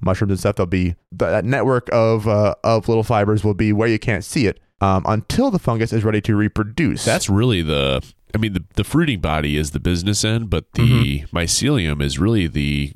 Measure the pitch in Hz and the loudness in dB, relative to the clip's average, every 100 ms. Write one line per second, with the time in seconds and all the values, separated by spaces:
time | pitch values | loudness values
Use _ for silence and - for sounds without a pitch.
0 | 95 92 101 92 101 104 90 92 90 - | -2 0 0 0 0 0 0 0 0 -4
1 | _ 92 85 104 113 135 123 123 - 117 | _ -4 0 0 0 0 2 0 0 2
2 | 113 113 107 104 104 - - 113 - 113 | 2 2 2 2 2 0 0 2 2 0
3 | 107 110 104 107 107 92 107 104 117 107 | 2 2 2 2 0 0 0 2 2 0
4 | - 90 - 160 98 - _ - 98 95 | -2 -4 -2 0 0 -2 _ -2 2 2
5 | - 110 - - 269 185 - 113 113 113 | 0 -2 -2 0 0 0 -2 -2 0 0
6 | 107 107 - 104 107 - 104 143 127 - | 0 0 0 0 0 -2 -4 -2 -2 0
7 | - 170 - 98 127 92 78 73 67 67 | 0 0 2 2 2 0 0 0 0 -2
8 | - _ _ 107 110 90 82 - 98 151 | -6 _ _ -2 -2 -4 -6 -6 -2 0
9 | 156 95 78 78 73 73 76 71 85 87 | 0 -2 -2 -2 0 -2 -2 -2 -2 -2
10 | 95 104 110 113 110 82 - - 120 123 | -2 0 0 -2 -2 -4 -4 0 2 2
11 | 69 71 76 87 85 - 135 139 80 73 | 0 -4 -4 -4 -2 -2 0 0 0 -2
12 | 71 65 101 110 82 73 71 71 71 | -2 0 0 0 0 -2 -2 -2 -4